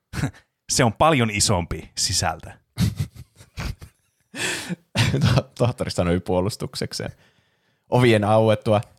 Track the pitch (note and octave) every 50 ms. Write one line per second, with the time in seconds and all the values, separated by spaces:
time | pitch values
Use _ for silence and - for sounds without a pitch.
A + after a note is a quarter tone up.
0 | _ _ - - - B2+ - - _ _ _ _ _ - - - C3 A#2 - -
1 | D#3 D#3 E3 C3 A#2 A2 G2+ G2+ - - G#2+ F2 E2+ - - E2 - - - -
2 | - - F#2+ - F#2+ E2+ E2 D#2+ - - - _ _ _ _ - - - - -
3 | - - - - - _ _ - - _ - - - - - - - - _ _
4 | _ _ _ _ _ _ - C4+ F4+ F#4 F4 E4 - - F3 - _ _ - -
5 | - - - C#3 D#3 - - B2 - - - - B2 A#2+ A#2+ - - - - -
6 | F2+ F2 F2 F2+ - - F#2+ F2+ F#2 G#2 - - - - - - - - - -
7 | - - - _ _ _ _ _ _ _ _ _ _ _ _ _ _ - - B2
8 | B2 A#2+ A2+ G#2+ G#2 G2+ A2 A2 A2 A2 G#2+ G#2+ - A#2 G#2+ G2+ - - _